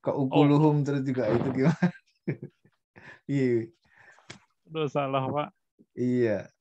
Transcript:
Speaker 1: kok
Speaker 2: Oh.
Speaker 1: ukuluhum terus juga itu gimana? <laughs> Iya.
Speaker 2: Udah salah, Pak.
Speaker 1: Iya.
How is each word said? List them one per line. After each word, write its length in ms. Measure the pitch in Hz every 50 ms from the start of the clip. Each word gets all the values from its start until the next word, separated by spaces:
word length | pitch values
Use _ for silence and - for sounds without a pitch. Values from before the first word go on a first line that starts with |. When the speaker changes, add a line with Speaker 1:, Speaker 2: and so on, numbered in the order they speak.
Speaker 1:
kok 140 | _ - -
Speaker 2:
Oh. 100 | - 143
Speaker 1:
ukuluhum 580 | 131 - 151 147 143 143 147 156 151 147 147 143
terus 220 | 135 143 139 135
juga 240 | 135 131 127 120 107
itu 200 | 113 120 117 131 127
gimana? 340 | 127 131 156 165 - - 175 - - _ _ _ _ _
<laughs> 260 | - 147 - - - _ _ _ _ _ _ _ _ _ - - - - - _
Iya. 440 | - 139 143 131 127 120 117 110 113 _ _ _ _ _ _ - - - _ _ _ - - _ _ _ _ _ _
Speaker 2:
Udah 200 | 160 160 156 143
salah, 360 | - 147 143 135 135 135 131
Pak. 240 | 131 135 143 147 - _ _ _ _ _ _ _ _ _
Speaker 1:
Iya. 560 | - 120 123 123 123 120 113 107 95 87 - _ _